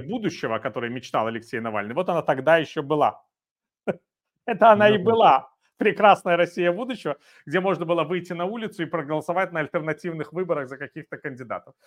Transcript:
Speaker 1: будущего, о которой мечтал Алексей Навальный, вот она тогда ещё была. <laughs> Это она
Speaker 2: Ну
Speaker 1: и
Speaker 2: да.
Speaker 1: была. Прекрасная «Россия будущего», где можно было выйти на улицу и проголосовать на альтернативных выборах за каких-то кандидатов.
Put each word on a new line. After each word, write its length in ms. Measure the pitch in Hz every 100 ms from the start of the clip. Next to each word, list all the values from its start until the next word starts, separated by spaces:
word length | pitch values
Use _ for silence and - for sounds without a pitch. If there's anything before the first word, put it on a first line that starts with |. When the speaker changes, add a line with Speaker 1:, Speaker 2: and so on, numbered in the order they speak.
Speaker 1:
будущего, 540 | 131 233 208 - 131 113
о 40 |
которой 300 | 131 123 117
мечтал 360 | 123 - 139 110
Алексей 320 | 113 107 117
Навальный, 340 | 117 107 104
вот 140 | 127 185
она 140 | 170
тогда 360 | 147 139 131 165
ещё 240 | 147 -
была. 380 | 139 151 123 - _ _ _ _ _ _ - - _ _ _
<laughs> 200 | _ -
Это 240 | 220 226
она 140 | 208 214
Speaker 2:
Ну 40 |
Speaker 1:
и 80 | 208
Speaker 2:
да. 0 |
Speaker 1:
была. 500 | 180 226 202 139 - _ _ -
Прекрасная 580 | 208 165 208 190 190 170
«Россия 340 | 170 185 175
будущего», 440 | 175 247 247 160 143 _ _ -
где 140 | 160
можно 260 | 190 170 165
было 180 | 170
выйти 300 | 156 180 175
на 100 | 170 180
улицу 360 | 226 214 -
и 20 | 165
проголосовать 680 | 170 143 156 151 175 185
на 80 | 170
альтернативных 720 | 147 175 156 151 180 165 147
выборах 360 | 160 185 156 131
за 80 | 135
каких-то 400 | 139 - 143 127
кандидатов. 560 | 151 123 120 95 - _